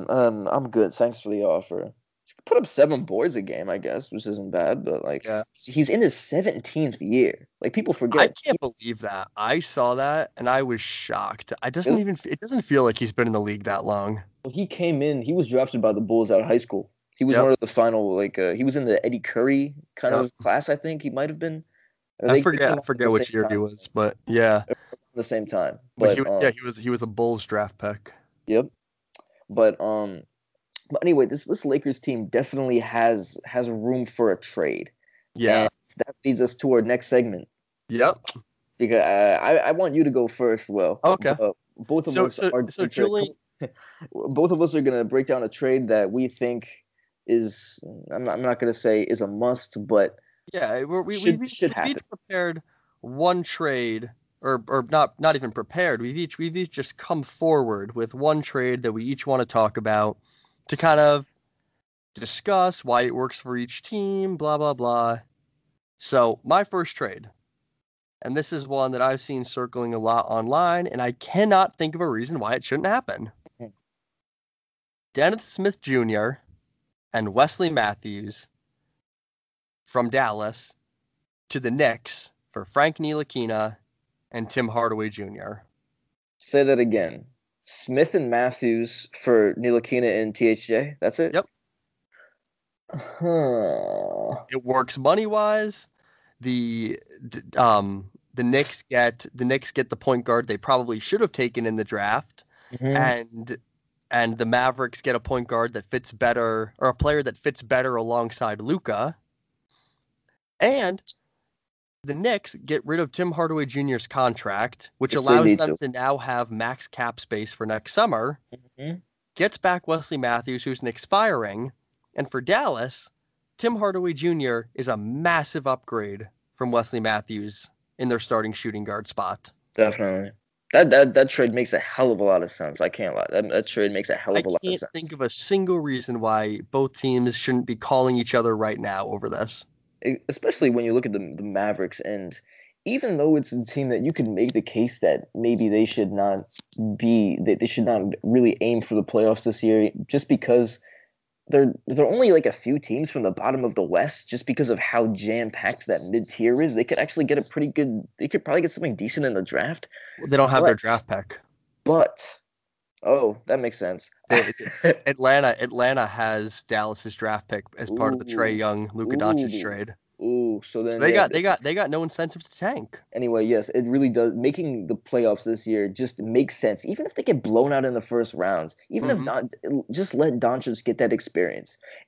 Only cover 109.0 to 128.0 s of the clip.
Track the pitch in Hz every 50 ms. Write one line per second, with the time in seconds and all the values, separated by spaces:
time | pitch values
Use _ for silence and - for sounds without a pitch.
109 | 117 147 165 - _ _ _ _ _ _ _ _ _ _ _ _ _ _ _ _
110 | _ _ _ _ _ _ _ _ _ _ _ _ - 226 269 277 220 180 185 196
111 | - - - - _ _ _ _ _ _ _ _ _ _ _ _ _ _ _ _
112 | _ 139 143 151 190 240 233 196 - - - - - 135 151 151 - - 156 170
113 | 170 139 - - 180 180 160 156 170 160 160 156 147 135 117 139 139 143 131 117
114 | - - - 139 127 123 113 - - 107 98 101 113 123 - _ - - _ _
115 | 131 131 - 147 127 135 123 117 113 107 104 - 156 - 76 - 151 135 123 127
116 | 127 135 143 135 120 135 127 120 120 117 113 110 113 120 131 127 - - - -
117 | 123 117 120 120 - - 117 104 110 107 - - 113 107 110 110 - - - -
118 | 220 226 147 110 113 135 147 - _ _ - 127 _ _ _ - 135 151 170 180
119 | - _ _ _ _ _ _ - 175 208 - - - 185 180 180 - - 160 160
120 | 151 - 160 143 127 120 120 120 120 135 127 127 - 135 131 123 - 120 113 -
121 | - - - 196 220 220 180 127 113 101 98 107 120 135 - _ _ _ _ _
122 | _ _ _ - 139 - - 135 123 123 196 233 294 247 147 113 117 131 - -
123 | - - _ _ _ _ _ _ _ _ _ _ - 233 240 214 208 202 185 185
124 | 180 180 165 131 151 175 170 160 139 127 120 117 113 120 _ - 131 127 117 107
125 | 104 110 123 143 165 175 170 165 147 - - 165 135 135 131 127 - - 127 113
126 | 104 101 101 101 110 101 _ _ _ _ _ _ 127 123 120 120 113 - - 117
127 | 110 110 110 107 107 - 113 104 104 104 101 - - - _ _ _ _ _ -